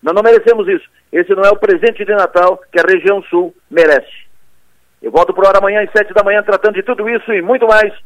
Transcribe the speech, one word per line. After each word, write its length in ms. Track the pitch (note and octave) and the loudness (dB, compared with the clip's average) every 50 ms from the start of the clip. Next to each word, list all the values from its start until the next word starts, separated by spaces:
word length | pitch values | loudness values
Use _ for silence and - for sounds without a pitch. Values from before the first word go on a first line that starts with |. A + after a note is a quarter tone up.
Nós 100 | - D3+ | -4 -2
não 100 | F3 G3+ | -2 0
merecemos 460 | G#3+ A3+ A#3 A3 - A3+ A#3 A3 G3 F3 | 2 4 4 4 4 2 0 0 0 -4
isso. 160 | G3 D#3+ - _ _ _ _ _ | -4 -4 -6 _ _ _ _ _
Esse 240 | - E3 F3 - G3 | -4 -4 -2 -2 0
não 100 | F#3+ G3 | 2 2
é 40 | G3+ | 2
o 80 | G#3 | 2
presente 480 | G3+ G#3 G3 F#3+ E3+ G#3 A#3 A3 A3 G#3 | 2 0 0 0 2 0 -2 -2 -2 -6
de 80 | F#3+ | -4
Natal 480 | G#3+ G3+ F#3 F3 - F3+ F3+ F3+ F3+ F3+ - _ | -2 -2 -2 0 0 0 2 2 0 -2 -10 _
que 80 | - F3 | -2 0
a 60 | E3 | 2
região 360 | F#3 F#3+ F3 E3+ F#3+ G3+ G3 | 2 0 0 0 -2 -2 -2
sul 320 | F3+ - - F3 F3+ E3+ - _ _ _ | -4 -4 -4 -4 -4 -4 -10 _ _ _
merece. 420 | C#3+ E3+ E3 D#3 D3 C3 - - - - - - - - - - _ _ _ _ _ _ _ _ _ _ | 0 2 4 4 2 0 0 -6 -20 -20 -20 -20 -20 -20 -20 -20 _ _ _ _ _ _ _ _ _ _
Eu 100 | - A2+ | -14 -4
volto 220 | G#2+ - - F3 | 0 0 0 0
pro 160 | F#3+ F3+ F#3+ G3 | 0 0 2 2
Hora 80 | G3 G3 | 2 2
Amanhã 240 | G3 G3 G3+ G#3+ | 0 0 -2 -2
às 80 | G#3 - - | -4 -2 -2
sete 160 | G#3+ G#3 G#3 | -2 -2 0
da 100 | F#3+ G#3+ | -2 -2
manhã 200 | G3+ G3+ G3+ G#3 | 0 2 0 -2
tratando 320 | G#3 - G3 F#3+ - G#3+ G3+ | 0 -2 -4 0 -2 -2 -4
de 80 | F#3 | -2
tudo 260 | F#3+ - B3 - G#3+ A3 | -6 -6 -6 -6 -6 -6
isso 240 | A#3+ A3 - - | -6 -6 -4 -4
e 80 | A3 F#3+ | -6 -4
muito 260 | E3+ F#3 B3+ B3+ A#3+ | -2 -2 -2 0 2
mais. 240 | A3 G#3+ G#3+ G#3+ G#3 - - - | 2 4 2 2 0 -4 -12 -20